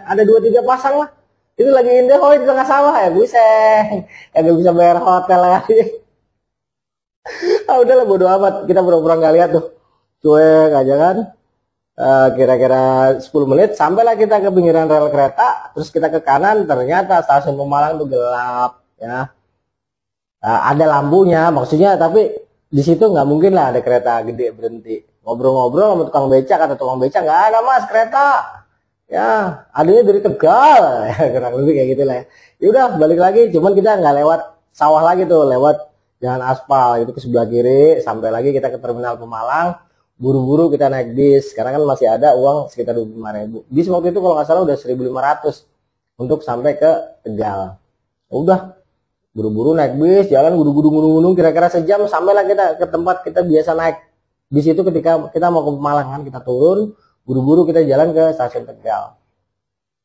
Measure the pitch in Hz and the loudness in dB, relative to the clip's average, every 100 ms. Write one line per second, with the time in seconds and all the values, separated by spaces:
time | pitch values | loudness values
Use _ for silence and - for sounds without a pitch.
0 | - 202 208 226 226 240 247 254 269 285 | -4 0 4 4 2 0 0 -2 0 -2
1 | 294 _ _ _ _ - 262 262 247 247 | -4 _ _ _ _ -2 2 2 4 2
2 | 247 277 285 294 254 262 262 277 285 247 | 4 4 4 2 2 0 0 2 2 2
3 | 185 175 240 240 220 220 220 214 214 202 | 0 0 2 4 4 4 4 2 0 -6
4 | - - - 165 160 170 180 170 175 170 | -10 -20 -6 0 2 2 2 4 2 2
5 | 175 180 180 180 180 185 - 220 - - | 0 0 2 2 2 0 2 0 0 -6
6 | _ _ _ _ _ _ _ _ _ _ | _ _ _ _ _ _ _ _ _ _
7 | _ _ - - 349 - - 254 240 254 | _ _ -18 -8 -2 -2 0 2 4 4
8 | 220 190 185 190 196 190 - 180 180 165 | 2 2 2 2 0 -2 -2 0 2 2
9 | 165 165 160 165 180 165 - _ _ _ | 2 2 2 2 2 0 -4 _ _ _
10 | _ _ 151 151 160 156 156 143 131 139 | _ _ 2 4 6 4 4 2 0 2
11 | 175 196 208 _ _ _ _ _ _ - | 0 -2 -8 _ _ _ _ _ _ -4
12 | 131 135 131 123 127 127 127 131 131 131 | 0 4 2 2 0 2 2 2 2 2
13 | 131 131 - 151 135 143 214 - 151 196 | 2 0 -4 -4 0 2 0 0 -2 0
14 | 233 214 214 208 196 185 170 160 160 151 | 0 0 0 0 0 0 2 0 2 0
15 | 151 143 139 - 247 - - - 156 160 | 0 0 -2 0 -2 -2 -10 -12 -8 -4
16 | 156 156 139 139 190 214 165 131 127 175 | -2 -2 -2 0 0 0 -2 -2 0 -2
17 | 185 175 160 139 139 139 143 143 151 160 | 0 -2 2 0 0 -6 -4 -2 -2 -4
18 | 143 127 120 123 123 123 123 - _ - | -4 -4 -2 -4 -6 -4 -6 -8 _ -18
19 | 117 127 135 _ _ _ _ _ _ _ | -12 -10 -10 _ _ _ _ _ _ _
20 | _ _ _ _ 110 117 - 147 156 143 | _ _ _ _ -4 -2 -2 0 0 0
21 | 143 175 185 160 170 143 123 151 196 180 | 0 2 2 2 0 -2 -2 0 2 2
22 | 165 147 - - - _ - 143 143 160 | 0 0 -2 -6 -18 _ -6 -4 0 2
23 | 220 156 139 151 190 190 135 123 123 120 | 2 2 0 0 2 2 0 -2 0 -2
24 | 120 117 110 117 120 110 113 117 110 107 | 0 -4 -6 -6 -8 -8 -12 -12 -12 -12
25 | _ _ 110 117 131 131 123 147 214 180 | _ _ -10 -2 0 0 0 0 0 0
26 | 147 143 135 131 131 185 160 135 131 131 | -2 -2 2 0 2 -2 -2 -4 -6 -4
27 | 131 190 156 165 220 226 247 254 - 220 | -2 -2 0 2 2 2 0 -2 -2 -2
28 | 226 269 285 269 - - _ _ _ _ | -2 0 0 0 -4 -18 _ _ _ _
29 | - 175 226 220 185 151 _ - 160 220 | -10 -4 -2 -2 -4 -10 _ -2 4 4
30 | 202 202 208 - 156 220 294 269 156 120 | 4 2 0 0 2 4 6 6 4 0
31 | 107 120 143 127 123 127 143 143 127 135 | -4 -2 -2 -2 -4 -2 0 0 0 0
32 | 139 123 - _ _ - 196 254 247 170 | -2 -4 -10 _ _ -2 2 2 2 0
33 | 156 170 185 220 226 165 190 196 208 202 | 2 2 2 4 2 2 2 2 0 2
34 | 151 143 151 165 - _ _ - 151 156 | 2 2 2 0 -4 _ _ -2 2 2
35 | 165 185 170 160 139 127 143 151 - _ | 2 0 2 2 2 2 2 0 -6 _
36 | _ - 123 127 127 127 - 135 123 120 | _ -10 -8 -6 -4 -6 -2 0 2 0
37 | 117 127 127 120 113 120 123 135 151 160 | -4 -8 -4 -2 -2 -2 2 4 4 2
38 | 120 110 113 113 139 135 131 123 120 120 | -2 -6 -6 -4 -2 -2 -4 -8 -10 -8
39 | 120 117 113 113 117 151 175 175 _ _ | -8 -10 -12 -10 -6 -4 -4 -8 _ _
40 | _ - 131 135 127 151 165 143 139 135 | _ -8 -4 -2 0 0 0 0 -2 -2
41 | 117 123 143 139 135 - 120 143 147 131 | -6 0 2 2 0 -8 -6 -2 -2 0
42 | 113 117 143 127 139 147 139 123 120 117 | 0 2 2 2 0 -2 -6 -10 -6 -6
43 | 110 113 107 104 107 113 - 135 180 175 | -8 -12 -12 -12 -12 -14 -6 -4 -2 -2
44 | 175 185 180 156 147 175 165 135 123 127 | -2 -2 -2 -2 0 0 0 -4 -6 -6
45 | 127 127 139 151 151 - _ _ _ _ | -6 -4 -4 -2 -4 -8 _ _ _ _
46 | _ - 131 151 - 120 143 - 156 - | _ -12 -6 -6 -6 -4 -4 0 0 0
47 | - - 113 104 107 98 95 - _ _ | -6 -16 -12 -8 -6 -6 -10 -14 _ _
48 | _ _ - 123 170 185 190 - _ _ | _ _ -10 -4 0 -2 -4 -20 _ _
49 | _ _ _ 110 107 107 135 160 135 135 | _ _ _ -8 -6 -2 0 0 0 0
50 | 165 196 196 135 160 175 147 147 151 156 | 2 2 2 2 2 2 0 2 2 2
51 | 156 160 175 180 165 156 170 175 160 202 | 2 2 2 2 2 2 0 -2 -2 -2
52 | 208 160 185 202 190 202 185 156 175 165 | 0 -2 0 0 0 0 0 -2 -4 -4
53 | 170 185 160 170 175 156 160 165 165 156 | -4 -4 -4 -4 0 0 0 -2 -4 -6
54 | _ _ _ _ - 143 156 160 185 156 | _ _ _ _ -6 -2 0 0 -2 -2
55 | 160 160 - 160 175 170 147 143 147 147 | -2 -2 -2 -4 -2 -2 -4 -4 -2 -2
56 | 131 139 139 127 127 123 160 196 214 - | -4 -10 -14 -12 -6 0 2 2 -4 -10
57 | _ _ - 131 135 165 160 165 147 135 | _ _ -6 -4 2 2 2 0 2 2
58 | 165 160 160 156 123 123 - 117 117 101 | 0 2 0 -2 -6 -8 -14 -12 -6 -6
59 | 98 _ _ _ _ _ _ _ _ _ | -8 _ _ _ _ _ _ _ _ _